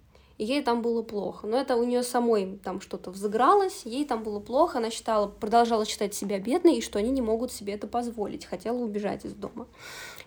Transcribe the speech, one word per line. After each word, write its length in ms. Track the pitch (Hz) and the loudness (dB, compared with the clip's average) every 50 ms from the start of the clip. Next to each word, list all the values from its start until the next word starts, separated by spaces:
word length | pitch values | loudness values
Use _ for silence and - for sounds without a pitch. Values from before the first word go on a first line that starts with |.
| _ _ _ - - _ - - | _ _ _ -20 -20 _ -10 -6
и 80 | 214 | -4
ей 180 | 214 277 294 254 | 0 0 0 2
там 180 | 240 240 240 | 2 0 2
было 200 | 226 240 226 233 226 | 2 0 0 0 -2
плохо. 440 | 226 214 202 190 - - - - 208 | -4 -6 -6 -6 -6 -8 -8 -4 -2
Но 100 | 220 262 | 0 0
это 180 | 277 269 254 233 | 0 2 2 2
у 60 | 240 | 2
неё 200 | 247 240 247 247 | 2 2 0 0
самой 560 | 247 - 247 240 233 226 208 190 190 196 202 - | 0 0 2 4 4 4 2 2 -2 -6 -8 -8
там 180 | 190 185 196 | -8 -8 -8
что-то 300 | - - - 190 - 190 | -8 -8 -10 -10 -10 -12
взыгралось, 720 | 180 190 196 214 202 220 247 302 403 415 392 370 - - - | -10 -6 -4 -2 2 4 6 6 8 6 6 2 -2 -6 -10
ей 200 | 233 226 277 294 | -6 -4 -4 -2
там 180 | 285 247 226 220 | -2 -2 -4 -2
было 160 | 220 208 208 | -4 -6 -6
плохо, 380 | 208 - 233 277 339 339 - 247 | -6 0 4 4 4 4 4 0
она 100 | 226 226 | -2 -2
считала, 360 | 226 - - - 220 214 202 202 | -4 -4 -2 0 2 2 2 0
продолжала 580 | 202 - 240 214 220 233 240 226 233 214 220 | -2 -6 -2 4 6 6 6 6 4 2 0
считать 280 | 214 - - 208 202 - | -2 -2 -2 -2 -4 -2
себя 260 | - - 196 208 196 | -4 -4 -2 -4 -2
бедной, 360 | 190 233 269 359 349 330 269 233 | 0 0 0 6 6 6 6 6
и 40 | |
что 180 | 220 - - 202 | 0 -2 -2 0
они 120 | 208 247 | 0 2
не 100 | 269 269 | 0 0
могут 300 | 233 220 220 226 247 247 - | 2 2 0 0 0 -4 -6
себе 200 | - 202 202 202 | -8 -6 -6 -6
это 140 | 208 - 214 | -6 -8 -4
позволить, 580 | - 240 240 240 226 226 202 - 214 - - | -4 -4 -4 -4 -4 -4 -6 -6 -6 -10 -8
хотела 320 | - - 180 - 220 247 247 | -10 -10 -6 -4 -4 -2 -2
убежать 480 | 240 220 202 208 208 190 196 202 - | -2 -4 -4 -4 -2 -4 -4 -4 -8
из 80 | 202 202 | -12 -10
дома. 340 | 202 196 - - 226 254 - - - - - - - - - - - - | -10 -10 -10 -10 -12 -14 -14 -16 -18 -18 -16 -14 -14 -14 -16 -16 -18 -4